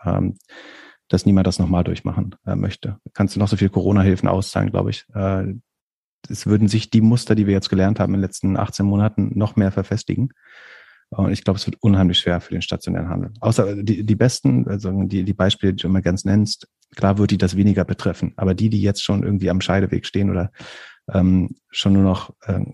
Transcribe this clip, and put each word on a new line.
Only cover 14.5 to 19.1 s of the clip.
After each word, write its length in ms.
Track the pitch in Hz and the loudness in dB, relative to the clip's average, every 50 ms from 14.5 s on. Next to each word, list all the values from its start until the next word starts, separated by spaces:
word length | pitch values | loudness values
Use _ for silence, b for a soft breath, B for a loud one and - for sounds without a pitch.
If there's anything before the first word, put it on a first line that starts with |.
| 127 127 123 | 2 2 0
also 240 | - 98 98 107 92 95 98 92 | -2 -2 -4 -4 -4 -2 -2 -2
die, 180 | 95 95 98 92 | -2 -2 -2 -2
die 120 | 95 98 | -2 0
Beispiele, 380 | - 92 95 - - - 98 92 | 2 2 2 2 2 0 -2 -2
die 100 | 95 - | 0 0
du 60 | 87 | 0
immer 140 | 95 95 95 | 0 0 2
ganz 220 | 92 92 95 - | 0 0 0 0
nennst, 440 | 95 98 107 104 101 - - - - _ _ _ _ - | 2 2 2 2 2 -2 -8 -12 -18 _ _ _ _ -8
klar 200 | - - 98 98 104 | -2 0 2 2 2
wird 120 | 104 98 | 2 2
die 80 | 104 90 | 2 2
das 180 | 95 90 87 | 0 0 2
weniger 280 | 92 98 104 95 98 90 | 2 2 2 2 2 0
betreffen. 480 | - 101 - - 98 85 - - - - | -2 -2 -4 -4 -4 -4 -4 -6 -6 -4
Aber 180 | - - 95 95 | -2 -2 -2 0
die, 140 | 95 107 110 | 2 0 0
die 140 | 110 104 98 | 0 2 0
jetzt 220 | 101 101 - - | 0 0 -2 -2
schon 180 | - | -2